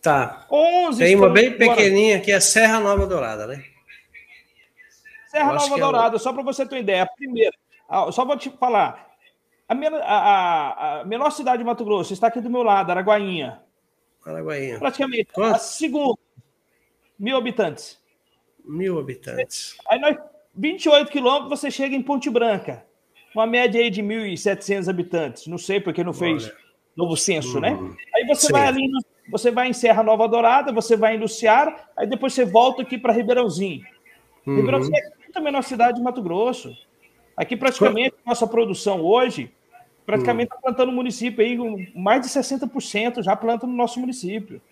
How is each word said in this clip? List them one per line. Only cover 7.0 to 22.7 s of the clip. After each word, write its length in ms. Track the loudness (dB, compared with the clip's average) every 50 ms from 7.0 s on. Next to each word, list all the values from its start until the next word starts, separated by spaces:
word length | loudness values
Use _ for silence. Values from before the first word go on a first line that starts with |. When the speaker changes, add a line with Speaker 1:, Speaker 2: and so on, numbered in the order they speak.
Speaker 2:
a 40 | 0
primeira, 480 | -2 -4 _ -12 -8 0 2 2 2 0 _ _ _ _ _ _ _
ah, 220 | -2 -2 -2 0
só 140 | -2 -2 -2
vou 120 | -2 -2
te 140 | -4 -4 -12
falar, 580 | -6 _ 0 2 2 2 2 0 -2 -10 -20 _ _ _ _ _ _ _ _ _ _ _ _ _
a 60 | -6
men-, 140 | -2 -2 -2 -2
a, 40 | -2
a, 1000 | -2 0 2 4 4 4 4 4 4 2 0 0 -2 -4 -6 -4 -6 -6 -6 -6
a 40 | -8
menor 260 | -6 -4 -2 -2 -2
cidade 280 | -2 -2 -2 -2 -2 0
de 60 | 0
Mato 200 | -4 -4 -4 -2
Grosso 280 | -2 -2 -2 -2 -4
está 160 | -4 0 0 0
aqui 120 | 0 -2
do 80 | -6 -4
meu 140 | -4 0
lado, 280 | 2 2 2 2 2 0
Araguainha. 720 | -2 -2 2 2 2 2 2 -2 -4 -6 -6 -8 -10 -16 _ _ _ _ _ _ _ _ _ _ _ _ _
Speaker 1:
Araguainha. 540 | -12 -10 -8 -8 -8 -6 -6 -8 -8 -8 -4
Speaker 2:
Praticamente. 500 | -4 -4 -2 -2 -6 -4 -4 -6 -6 _
Speaker 1:
Quanto? 240 | _ -2 0 2 2
Speaker 2:
A 20 | 0
segunda, 600 | -2 -6 -8 -6 -6 -4 -2 -2 -2 -2 -2 -4 _ _ _ -20 _ _ _ _ _ _ _ _ _ _ _ _ _ _ _ _
mil 180 | -4 -2 -2
habitantes. 640 | -2 -2 -2 -2 -2 -2 -4 -4 -10 -16 -20 -20 _ _ _ _ _ _ _ _ _ _ _ _ _ _
Speaker 1:
Mil 340 | -12 -8 -6 -4 -4 -4 -4
habitantes. 800 | -6 -8 -12 -14 -14 -12 -8 -8 -8 -8 -8 -14 -14 -14 -18 -16 -2 -2
Speaker 2:
Aí 100 | -2 2
nós, 180 | 2 0 -2 -2 -8 -20 _ _ _ _ _
vinte 320 | -6 -4 -4 -4 -2 2
e 20 | 4
oito 220 | 4 4 4 2
quilômetros, 500 | -4 0 2 2 0 0 -2 -6 -8 -6
você 100 | -6 -8
chega 240 | -6 -4 -4 -4 -4
em 80 | -6
Ponte 280 | -4 -4 -4 -4 -2 -2
Branca. 560 | 0 0 0 0 0 -2 -4 -10